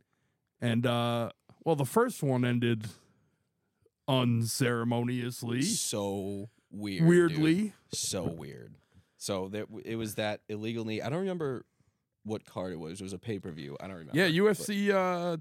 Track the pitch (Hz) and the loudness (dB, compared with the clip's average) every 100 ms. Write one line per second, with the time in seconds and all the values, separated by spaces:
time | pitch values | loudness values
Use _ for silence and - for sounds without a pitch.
0 | _ _ _ _ _ _ 120 113 120 120 | _ _ _ _ _ _ 0 2 2 2
1 | 120 117 113 - _ - - 151 135 220 | 2 0 -2 -8 _ -6 0 0 2 4
2 | 247 - 147 127 123 120 120 117 110 - | 2 2 0 2 2 2 2 0 -2 -12
3 | _ _ _ _ _ _ _ _ _ _ | _ _ _ _ _ _ _ _ _ _
4 | - 131 123 117 113 - 123 120 117 120 | 0 2 4 2 0 2 2 2 0 0
5 | 120 123 120 123 120 120 170 208 - 110 | 0 -2 -6 -6 -4 -2 0 0 -2 -2
6 | 101 98 98 101 104 _ _ 98 104 95 | -2 -4 -4 -8 -10 _ _ -10 -6 4
7 | 165 175 170 151 156 175 214 - _ - | 6 8 6 2 2 2 0 -6 _ -6
8 | - 98 85 82 69 64 55 - _ _ | -4 -4 -4 -6 -10 -14 -18 -20 _ _
9 | _ _ - 98 95 104 104 107 - 113 | _ _ -6 -4 -4 -6 -8 -10 -8 -6
10 | 110 104 107 104 - 107 110 117 110 107 | -4 -2 -2 -4 -6 -6 -4 -4 -4 -4
11 | 117 160 190 180 143 123 - _ _ _ | -2 -2 -2 -2 -4 -4 -10 _ _ _
12 | _ _ 104 107 - - 92 82 80 98 | _ _ -8 -8 -8 -8 -6 -6 -8 -10
13 | 95 92 117 98 92 80 71 71 92 90 | -10 -8 -6 -6 -6 -10 -10 -10 -10 -12
14 | 76 147 185 160 214 196 - 202 202 196 | -2 2 4 6 4 4 0 0 2 4
15 | 185 180 175 165 | 2 0 -2 -4